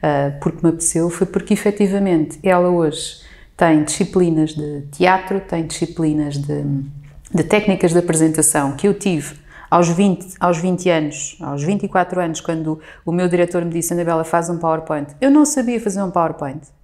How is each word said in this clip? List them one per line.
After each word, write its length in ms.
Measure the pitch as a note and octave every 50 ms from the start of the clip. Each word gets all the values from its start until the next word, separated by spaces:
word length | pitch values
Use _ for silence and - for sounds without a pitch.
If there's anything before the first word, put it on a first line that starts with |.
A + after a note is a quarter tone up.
| -
ah, 300 | D#3 D3 C#3+ C#3+ C#3+ C#3+ C#3+
porque 180 | - E3+ E3 -
me 100 | - E3
apeteceu, 380 | D#3+ E3 - - - E3 E3 F3
foi 200 | E3+ - G3 F3+
porque 260 | - G3 F3+ - G#3+
efetivamente 840 | G3 - G#3+ G3+ G#3 G#3 F#3+ F#3+ G3+ G3 G3 F3+ D#3+ D3+ D3+ - - -
ela 260 | G3 F3+ F3+ F3 F3+
hoje 520 | F3+ F3 E3 D3+ D3+ - - - - - - - - - - - _
tem 280 | - F3+ E3+ D#3+ D#3 D3+
disciplinas 720 | D3+ - - G3+ F#3 - F#3+ F3+ E3+ D#3+ D#3 D#3 D#3 D#3
de 260 | D3+ D3+ D3 D3 C#3+ C#3+ C#3+
teatro, 480 | - - F3+ F3+ F#3 F#3 F#3 - G3 G3
tem 280 | F#3+ - - E3+ D#3+
disciplinas 680 | D#3 - - F3 D#3+ - - E3 D#3 D3+ D3+ D3+ D3 C#3+
de 280 | C#3+ C#3+ C#3+ D3 D3 D3 C#3+ C#3+ C#3 C3+ - - - - - - - - - -
de 120 | E3 D3+
técnicas 480 | D#3+ - G#3 G#3 - F#3+ F3+ - E3+ D#3+
de 60 | F3
apresentação 760 | F3 F3 D#3+ D#3+ D#3+ D#3+ D#3 D#3+ D3+ - - D#3 C#3+ C3+ C#3
que 140 | C#3 -
eu 80 | G3+ G3
tive 420 | G3+ - G3 F3 D3+ C#3 - - - - - - - - -
aos 180 | - F3 F3 E3+
vinte, 460 | E3+ E3 G3+ G3+ F#3 - - - - -
aos 180 | F#3 F3+ F3 D#3+
vinte 320 | E3+ F#3 F3+ E3+ F3+ F3+
anos, 460 | E3+ D#3+ D#3 D3 C#3+ - - - - -
aos 220 | E3 C#3 C#3+ C#3+ C#3+
vinte 220 | E3 G3+ G3+ -
e 40 | F#3+
quatro 320 | - F#3+ F3 F3+ F#3 F3+
anos, 200 | F3+ E3 D#3+ -
quando 400 | - - E3 D#3+ D#3+ D#3 D#3 D#3 - - - - _
o 60 | E3+ E3
meu 160 | F3+ F3+ F3+
diretor 360 | E3+ F3 F3 E3+ - F3+ E3+
me 60 | E3+
disse: 220 | E3 E3+ E3 - F3
"Anabela, 320 | F3 F3 E3+ E3+ D#3+ D#3+
faz 260 | E3 - E3+ E3 D#3+
um 80 | F3 E3
PowerPoint." 500 | E3+ E3 D#3+ D#3+ D#3 - D#3+ D3+ C#3+ C#3+ - -
Eu 100 | B3+ C#4
não 140 | C#4 D4+ D4
sabia 360 | C#4+ - C#4 B3 A#3+ A#3+ A3+
fazer 220 | A#3 G#3+ F#3 G3 G3
um 80 | F#3
PowerPoint. 500 | F#3 F3+ E3+ D#3+ D#3 - D3 C#3 C3+ D3+ - - _ _